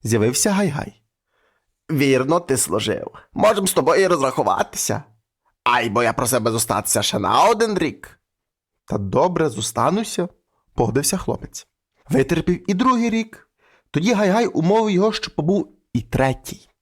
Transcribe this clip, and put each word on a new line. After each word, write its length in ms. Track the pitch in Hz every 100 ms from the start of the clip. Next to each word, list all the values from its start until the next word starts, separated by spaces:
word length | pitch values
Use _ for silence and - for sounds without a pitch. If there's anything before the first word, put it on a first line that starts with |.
З'явився 480 | 110 113 110 123 214
Гай-гай. 500 | 196 196 147 - - _ _ _ _ _ _ _ _ _
«Вірно 480 | 151 139 135 131 170
ти 180 | 175 127
служив. 500 | - 95 107 92 - - _
Можем 340 | - 208 208 190
з 60 |
тобою 360 | - 139 185 190
розрахуватися. 920 | 170 135 127 110 98 202 - - 107 - _ _ _ _ _
Ай, 260 | - 120 113
бо 140 | 104
я 100 | 120
про 140 | 117 123
себе 240 | 127 110
зостатися 500 | 113 - 98 - 110
ще 180 | 101 -
на 240 | 95 117
один 340 | 185 220 226 196
рік». 420 | 160 - - - _ _ _ _ _ _ _
«Та 120 | 101
добре, 520 | 98 127 175 165 156
зостануся», 760 | 107 101 - 123 196 220 - 180 _ _ _ _ -
погодився 420 | 113 117 147 185
хлопець. 500 | - - - - - _ _ _ _
Витерпів 640 | 131 135 165 156 175 -
і 20 |
другий 360 | 190 262 240 233
рік. 400 | 220 220 - _ _ _ _ _
Тоді 220 | 147 185
Гай-гай 320 | 214 208 202 233
умовив 440 | - 165 214 214
його, 220 | 180 214
щоб 240 | 214 - -
побув 420 | 156 202 - _ _
і 80 | 120
третій. 680 | - - 135 127 - - _ _